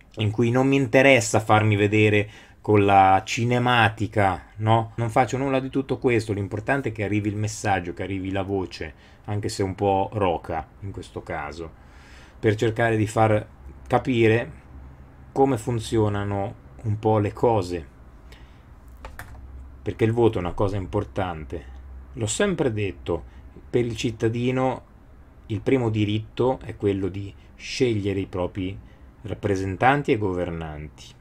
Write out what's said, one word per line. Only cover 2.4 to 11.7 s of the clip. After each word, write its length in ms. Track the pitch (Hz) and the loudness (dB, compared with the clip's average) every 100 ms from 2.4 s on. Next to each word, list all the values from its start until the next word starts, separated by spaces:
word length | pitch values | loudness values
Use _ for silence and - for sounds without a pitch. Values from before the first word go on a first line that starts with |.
| - - | -20 -8
con 240 | - 104 98 | 2 4 6
la 360 | 98 95 95 - | 6 8 6 2
cinematica, 1200 | - 117 123 123 123 104 107 101 110 98 85 - - | -2 0 2 4 4 4 2 -4 2 2 0 -8 -4
no? 360 | 110 113 110 - | 2 2 2 -4
Non 140 | 117 | -2
faccio 280 | 110 123 127 | 0 0 0
nulla 220 | 135 135 | 0 -2
di 100 | 131 | -2
tutto 280 | 135 131 123 | -4 -4 -2
questo, 340 | 131 117 110 | 2 2 0
l'importante 580 | 101 98 104 110 139 123 | -4 -4 -4 -2 -2 -2
è 20 | |
che 100 | 107 | -4
arrivi 240 | 98 104 104 | -2 -2 -2
il 80 | 101 | -2
messaggio, 580 | 107 - 110 95 87 | -4 -4 -2 -2 -2
che 100 | 82 | -8
arrivi 280 | 92 98 95 | -6 -6 -4
la 120 | 98 | -4
voce, 500 | 95 98 90 - 80 - - - - | -2 -2 -4 -8 -14 -14 -20 -16 -8
anche 240 | 104 107 | -6 -4
se 120 | - | -4
un 140 | 98 92 | -4 0
po' 340 | 101 95 98 | 2 2 0
roca 560 | 110 95 80 - 80 - - | -2 -2 -2 -4 -8 -10 -14
in 100 | 98 | -14
questo 300 | 92 - - | -14 -14 -14
caso, 640 | - 82 73 76 80 | -10 -8 -8 -10 -14